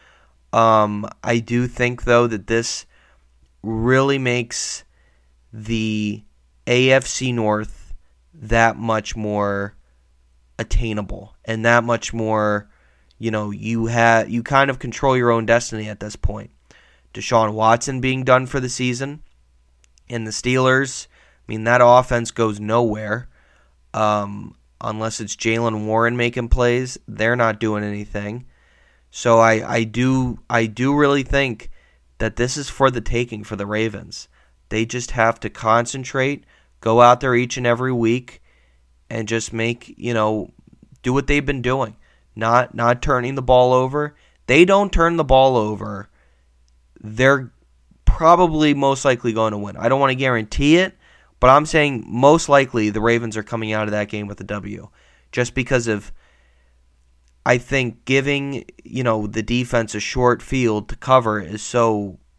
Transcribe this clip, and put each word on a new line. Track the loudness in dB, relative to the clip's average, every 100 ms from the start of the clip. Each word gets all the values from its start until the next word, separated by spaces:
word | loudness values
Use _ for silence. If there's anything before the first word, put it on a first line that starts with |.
| _ _ _ _ _
Um, | 2 4 4 2 -4 -10 -10
I | -4 -4
do | -2 -2 -2
think, | -2 -4 -2 2
though, | 2 2
that | -2 -2
this | -2 -2 -8 -12 _ _ _ _ _ _ _
really | -8 -2 2 2 2 0
makes | -2 -4 -4 -8 -10 -12 -16 _ _ _ _ _ _
the | -14 -6 -4 -2 -2 -4 -6 -12 _ _ _ -2
A | 2 4
F | 4 2
C | -4 -4
North | -2 0 -2 -4 -14 -16 -16 _ _ _
that | -16 -2 2 2 2
much | -4 -4 -4 -8
more | -4 -2 -2 -4 -6 -12 _ _ _ _ _ _ _ -10
attainable | -2 0 0 -4 -6 -10 -16 _
and | -8 -2 2
that | 2
much | 2 -2 -4
more, | -4 -2 0 0 -2 -6 _ _ _ _ -10
you | -6
know, | -4 -6
you | -8 -6 -4 -2
ha-, | 2 4 4 0
you | -4
kind | 0 2 2
of | -2
control | -8 -4 0 2
your | 2
own | 2 2
destiny | 0 0 -8 -10
at | -10
this | -14 -6
point. | -4 -4 -12 _ _ _ _ _ _
Deshaun | -12 -2 0 0
Watson | 0 2 2 0 -4
being | -4 -2
done | 2 2 0
for | -6
the | -6
season | -4 -4 -4 -8 -12 -20 _ _ _ _ _ _ _ -12
and | -10 -8
the |
Steelers, | -6 0 2 4 2 0 -6 -16
I | _ _ _ -12
mean, | -4 2
that | 6
offense | 8 6 4 0 -2
goes | -2 -2 -2
nowhere, | -2 0 0 -2 -6 -8 -8 _ _ _ _ _ _
um, | -2 0 0 -2 -10 -16 -20 _ -12
unless | -10 -6 -6 -6
it's | -10 -6
Jaylen | -2 0 0 -2 -2
Warren | 0 0 0
making | -2 -2 0
plays. | 2 2 0 -4 -10 -12
They're | -4 0 0
not | 0 -2
doing | -2 -2
anything. | -4 -8 -10 -10 -8 -10 -14 _ _ _ _ _ _
So | -4 4 6
I, | 6 4 0
I | -4 -2
do, | 0 0 2 -2 -6 -4
I | -2 -2
do | -2 0 2
really | 2 2
think | 0 0 -2 -4 -12 -16 _ _ _ -6
that | -6 -2
this | -4 -4
is | -8
for | 0 0
the | 0
taking | -2 -2 -4 -8
for | -10 -8
the | -4
Ravens. | -2 -4 -6 -14 -18 -20 _ _ _ -8
They | -4 -4
just | -6 -4
have | 0 0 0
to | -8
concentrate, | -4 2 2 0 -6 -6 -2 -2 -4 _ _ _ _
go | 2 6
out | 6 6
there | 2
each | 0 0 -2
and | 0
every | 0 -2
week, | 0 0 0 -4 -20 _ _ _ _ _ _ -12
and | -8 -4
just | -6 -4
make, | -4 -4 -6 -12 -10
you | -4
know, | 0 0 -2 -6 _ _ _ _ _
do | -2
what | -2 0
they've | 0 -2
been | -4
doing. | -2 -2 -4 -10 _ _ _ -4
Not, | 2 2 2 0
not | 0 0
turning | 0 0 -2
the | -2
ball | 4 4 6
over. | 4 0 -2 -6 -10 _ _ 2
They | 4
don't | 6 4 2
turn | 2 2 2
the |
ball | 4 4 6 4
over, | 0 -4 -10 -12 -16 _ _ _ _ _ _ _ _ -20
they're | -10 0 2 2 -2 _ _ _ _ _ 0
probably | 4 6 6 4 2 2
most | 4 2 2 0
likely | 0 0
going | 0 -2
to | -2
win. | -8 -4
I | 0
don't | 2
wanna | 2 0
guarantee | 0 -2 -2 0 4 4
it, | 2 -4 _ _ _ 2
but | 6
I'm | 6 4
saying | 2 2 -2 -6
most | 4 6 6 6
likely | 4 4 0 0
the | 0
Ravens | 0 0 -2 -8
are |
coming | -8 -8 -4
out | -4 -2
of |
that | -4 -4
game | -6 -10
with | -10
a |
W. | -10 -10 -10 -14 -18 _ _ _ _
Just | -4 -4
because | -4 -2 0 0
of, | -4 -6 -18 _ _ _ _ _ _ _ _ _ _ _ _ 0
I | 0
think, | 0 -2 -2 -4 -2
giving, | 0 0 -2 -4 -8 -12 -20
you | -10 -4
know, | -2 -2 -4
the | -6
defense | -2 -2 -2 -2 -4
a | -6
short | -6 0 2 0
field | -2 -2 0 -2 -4
to | -8
cover | 2 2 2 -4
is | -6 -12
so | -4 0 2 0 -4 -12 _